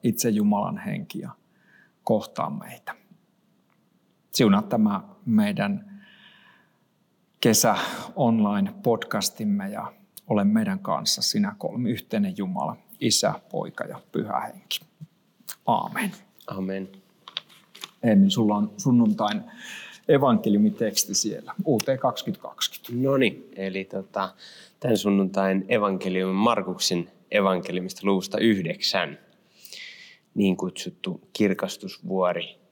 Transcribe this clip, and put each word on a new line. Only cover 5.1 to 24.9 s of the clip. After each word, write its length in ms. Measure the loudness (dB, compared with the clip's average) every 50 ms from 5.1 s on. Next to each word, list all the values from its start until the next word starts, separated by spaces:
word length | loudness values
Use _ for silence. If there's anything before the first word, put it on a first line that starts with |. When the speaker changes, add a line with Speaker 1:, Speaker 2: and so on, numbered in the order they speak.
| -20 _ -4
Speaker 1:
meidän 760 | 2 2 4 4 2 0 -2 -2 -2 -2 -6 -8 -14 -20 -20 -20 -20 -20 -20 -20 -20 -20 _ _ _ _ _ _ _ _ _ _ _ _ _ _ _ _ _ _ _ _ _
kesä 340 | 2 4 4 6 4 4 4 2 -2 -6 -8 -10 -12 -10 -2
online 580 | 2 2 4 4 4 4 2 4 2 0 0 -2 -2 0
podcastimme 840 | 0 0 0 -2 -4 -4 -4 -4 -4 -6 -4 -2 0 0 0 -2 -6
ja 240 | -8 -8 -10 -10 -14 _ _ _ _ -20 _
ole 160 | 0 0 2 4
meidän 360 | 4 4 4 2 0 -2 -4
kanssa 420 | -2 -4 -4 -2 -2 -4 -2 -2
sinä 340 | -2 -2 0 0 0 0 -2
kolmi 320 | -6 -8 -6 -4 -2 -2 -2
yhteinen 440 | -2 -4 -6 _ -2 0 0 -2 -2
Jumala, 380 | -4 -6 -4 -4 -4 -4 -6 -6 -10 _ _ -10 -4
Isä, 340 | -2 0 0 2 2 0 -2 -2 _ _
Poika 320 | -8 -8 -8 -8 -8 -10 -10
ja 160 | -10 -10 -16 _ _
Pyhä 280 | -6 -4 -4 -2 -4 -4
Henki. 400 | -4 -6 -12 -16 _ _ -10 -10 -10 _ _ _ -20 _ _ _ _ _ _ _ _ -18 -18 _ _
Aamen. 460 | 0 0 0 0 -4 -4 -4 -4 -4 -4 -8 _ _ _ _ _
Speaker 2:
Amen. 420 | -10 -8 -6 -6 -4 -6 -6 -8 -10 -14 -20 _ _ _ _ _ -14 -12 -12 -14 _ -20 -20 _ _ _ -20 -20 -20 _ _ 2
Speaker 1:
Emil, 260 | 4 6 8 8 6
sulla 260 | 6 4 2 2 2
on 180 | 2 0 -2 -4
sunnuntain 680 | -2 0 4 6 6 6 4 2 0 0 -2 -2 -4 -8 -10 -18 -18 -16 -16 -16 -16 -16 -18 -20 -8 _
evankeliumiteksti 1040 | 4 4 6 6 6 4 4 4 4 4 6 4 4 2 0 -4 -2 0 -2 -2 -2 -2
siellä, 380 | -4 -2 -4 -6 -8 -12 -14 -8 -4 0
U 100 | 0 2 2
T 60 | 2 -2 -2 0
kaksikymmentä 420 | 0 -2 -2 -2 -6 -8 -8 -8 -10
kaksikymmentä. 640 | -16 -8 -6 -6 -6 -6 -12 -12 -8 -4 -2 0 2
Speaker 2:
Noniin, 400 | 4 4 2 2 0 -4 -18 -18 -10
eli 300 | -8 -8 -6 -6 -6 -8
tota, 480 | -6 -8 -10 -10 _ -4 -4 -4 -4 -6 _ -20 -20 -20 -20 -20 -20 _ _
tän 180 | 0 0